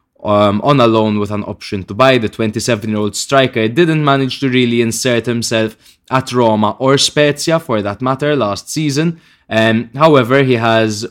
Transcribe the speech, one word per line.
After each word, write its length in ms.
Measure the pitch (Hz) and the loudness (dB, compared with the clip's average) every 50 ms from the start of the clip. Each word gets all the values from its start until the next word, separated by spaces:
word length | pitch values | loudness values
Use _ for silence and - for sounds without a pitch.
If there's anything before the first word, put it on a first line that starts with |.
| _ _ _ _ - | _ _ _ _ -4
um, 360 | 104 104 104 104 101 101 107 | 0 2 2 2 2 2 0
on 180 | - 143 147 135 | 0 2 2 4
a 60 | 120 | 4
loan 300 | 113 113 113 110 110 104 104 | 4 4 2 2 2 0 -2
with 120 | 104 98 | -4 -4
an 120 | 104 104 - | -6 -8 -8
option 400 | - 98 - - - 107 98 92 | -10 -12 -12 -10 -10 -8 -8 -8
to 80 | - 101 | -8 -2
buy. 240 | 107 127 135 131 | 0 2 2 2
The 120 | 123 110 101 | 2 0 -2
twenty-seven-year-old 840 | - - 113 107 107 113 - - 120 104 110 110 107 107 107 104 101 | -4 -4 -4 -4 -4 -4 -4 -4 -4 -4 -4 -4 -4 -2 -2 -4 -4
striker 520 | - - - 139 139 131 127 - 120 110 | -8 -6 0 2 2 2 2 0 -2 -2
didn't 360 | 117 120 165 175 160 160 156 151 | 0 0 0 0 2 0 0 0
manage 360 | 143 139 135 135 127 - - | 0 0 0 0 -4 -4 -4
to 80 | 139 135 | -4 0
really 320 | 123 127 123 120 117 120 | 0 0 0 2 0 0
insert 440 | 117 113 113 - - 131 120 117 113 | 0 -2 -4 -2 -2 -2 0 0 -2
himself 480 | 123 117 120 113 - 120 113 113 110 - _ _ - _ _ _ - | -2 -4 -4 -4 -2 -2 -2 -2 -2 -6 _ _ -20 _ _ _ -4
at 200 | 127 131 127 - 120 | -2 -2 -2 0 0
Roma 420 | 127 120 113 110 107 107 104 - - | 2 2 2 2 2 0 0 -2 0
or 180 | 131 131 139 | 0 2 2
Spezia, 640 | 135 - - - 151 147 147 143 143 - 165 160 165 | 2 2 0 0 2 2 2 0 -2 -2 -2 -2 -2
for 220 | - - 117 107 | -2 -2 -4 -2
that 200 | 98 101 101 - | -2 -4 -6 -4
matter, 340 | 127 131 135 127 143 147 151 | -4 -4 -4 -2 -2 -2 -2
last 340 | 135 110 101 101 - - - | 0 -2 -2 -4 -6 -10 -8
season. 520 | - 156 156 147 131 143 160 175 165 - _ _ _ _ _ - | -6 -4 -4 -2 -2 -2 -2 -2 -4 -6 _ _ _ _ _ -4
Um, 400 | 110 110 110 113 113 113 117 117 - | -2 0 2 2 2 0 -2 -6 0
however, 480 | 135 156 165 147 131 120 113 131 139 135 | 2 4 6 6 4 4 4 2 2 4
he 120 | 131 123 | 2 2
has 500 | 113 117 117 113 113 113 110 107 104 113 - | 2 2 2 2 2 2 0 -2 -6 -8 -12